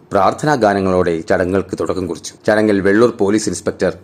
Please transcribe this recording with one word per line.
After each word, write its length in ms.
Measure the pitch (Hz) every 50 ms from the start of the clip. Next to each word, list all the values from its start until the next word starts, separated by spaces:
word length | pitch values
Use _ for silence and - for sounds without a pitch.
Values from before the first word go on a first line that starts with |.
| - _
പ്രാർത്ഥനാ 420 | - 98 95 104 120 - - 151 147
ഗാനങ്ങളോടെ 600 | 127 107 101 101 98 95 95 92 90 90 87 85 80 80 -
ചടങ്ങുകൾക്ക് 480 | 98 90 92 90 95 95 90 - - -
തുടക്കം 280 | 85 - 85 90 92
കുറിച്ചു. 260 | 85 82 - - - - - -
ചടങ്ങിൽ 320 | - 107 107 107 107 101 98
വെള്ളൂർ 320 | 90 98 98 107 120 120 113 -
പോലീസ് 300 | 101 98 104 110 - 98
ഇൻസ്പെക്ടർ 420 | 90 - - 92 90 - 98 90 80 92